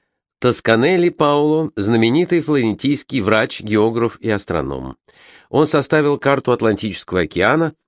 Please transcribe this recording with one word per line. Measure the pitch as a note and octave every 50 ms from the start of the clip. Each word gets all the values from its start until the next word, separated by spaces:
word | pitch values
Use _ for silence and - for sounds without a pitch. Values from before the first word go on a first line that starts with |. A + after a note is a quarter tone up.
| _ _ _ _ _ _ _ _
Тосканелли | - B2 A#2 - - - A2+ A2 B2 D#3+ F#3 F3+ F3 F3
Паоло, | - - D#3 D3 D3 D3 D3 D3+ D#3 D#3 D#3+ D3+ -
знаменитый | - G2 G#2 A#2 A2+ A2+ A#2 B2+ D#3+ F3+ E3+ F3+ E3+
флорентийский | - D3 D3+ C#3 A#2+ A2 G2+ - - C#3+ D3 C3 - - - C3
врач, | G2 G2 G#2+ A2 A2 G#2 - -
географ | - G#2+ G#2+ G#2+ G#2 A2+ A2+ A#2 A#2 A#2 - -
и | - A2+
астроном. | G#2+ G2 - - F#2 E2 C#2+ - C#2+ C2 C2 C2 B1 - _ _ _ _ - - - - _ _
Он | - C3 D#3 D3+
составил | - D3 C3+ - - D#3 D3 D3 C#3+ C3
карту | - C#3 C#3+ D3 - - B2
Атлантического | A#2 A#2 A2+ G#2 F#2+ - A2 F#2 - - - F#2 F2+
океана, | E2+ D2+ - F2 F2+ A2 C3+ D#3+ E3 D#3 D#3+ _ _